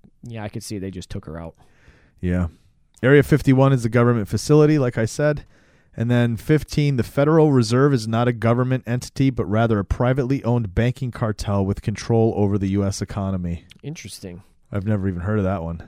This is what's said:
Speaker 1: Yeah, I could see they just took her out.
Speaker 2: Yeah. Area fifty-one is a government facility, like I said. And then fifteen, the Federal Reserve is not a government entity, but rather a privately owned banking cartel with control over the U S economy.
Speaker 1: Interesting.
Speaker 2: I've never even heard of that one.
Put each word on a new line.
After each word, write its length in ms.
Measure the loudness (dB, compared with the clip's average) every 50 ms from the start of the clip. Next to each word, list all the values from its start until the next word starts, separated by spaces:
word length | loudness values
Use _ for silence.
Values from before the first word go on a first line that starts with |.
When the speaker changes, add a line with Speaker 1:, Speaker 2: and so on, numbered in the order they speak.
| _ -20 _ _ -18
Speaker 1:
Yeah, 180 | -16 -14 -12 -12
I 60 | -10
could 160 | -10 -12 -12
see 140 | -10 -10 -8
they 120 | -8 -8
just 200 | -10 -12 -12 -12
took 160 | -12 -12 -12
her 120 | -12 -14 -14
out. 160 | -14 -16 -18 _ _ _ _ _ _ _ -20 _ _ _ _ -8
Speaker 2:
Yeah. 280 | -4 -2 0 0 -2 -2 -6 _ _ _ _ _ _ _ _ -2 2
Area 200 | 6 6 6 6
fifty-one 520 | 4 2 2 4 4 4 4 4 4 2
is 100 | 2 0
a 60 | 0
government 360 | 2 2 2 2 2 0 -2
facility, 520 | -4 -4 -4 0 4 4 6 6 6 4 2
like 180 | 0 0 0
I 80 | -2 -4
said. 400 | -4 -2 -2 -2 -2 -2 -2 -6 -16 _ _ _ _ _ _ _ _ -8 -6
And 120 | -2 0
then 260 | 2 2 2 0 -2
fifteen, 600 | -4 0 2 2 2 0 -2 -2 0 0 0 2
the 60 | 0 -2
Federal 500 | -2 0 0 2 4 6 6 6 6 6
Reserve 400 | 4 4 4 4 4 4 4 4
is 160 | 2 0 0
not 180 | 0 0 2
a 60 | 0 0
government 520 | 0 2 2 2 2 2 0 0 -2 -2
entity, 420 | -4 -4 -4 -4 -6 -2 0 0 0
but 140 | 0 0 -4
rather 320 | -2 0 0 2 2 2 0
a 60 | 0
privately 580 | -2 -2 0 0 0 0 0 0 -2 -2 -2 -2
owned 300 | 0 -2 0 -2 -4 -2
banking 360 | 0 0 0 -2 -4 -6 -8
cartel 540 | -6 -4 -4 -4 -4 -4 -4 -2 -2 0 0
with 180 | -2 -2 -4 -4
control 500 | -6 -6 -6 -2 0 2 2 2 2 2
over 200 | 0 0 0 0 0
the 100 | -2 0
U 160 | 0 0 0
S 160 | -2 -2 -4 -8
economy. 640 | -8 -6 -6 -4 -4 -4 -4 -4 -6 -8 -8 -10 -16 -20 _ -14
Speaker 1:
Interesting. 600 | -14 -14 -14 -16 -18 -18 -16 -16 -16 -16 -18 -20 _ _ _ _ -10 -8
Speaker 2:
I've 140 | -6 -4
never 220 | -2 -2 -2 -2 -2
even 120 | -4 -4
heard 180 | -4 -2 -2 0
of 60 | 0
that 180 | -2 -2 -4 -6
one. 240 | -8 -10 -10 -12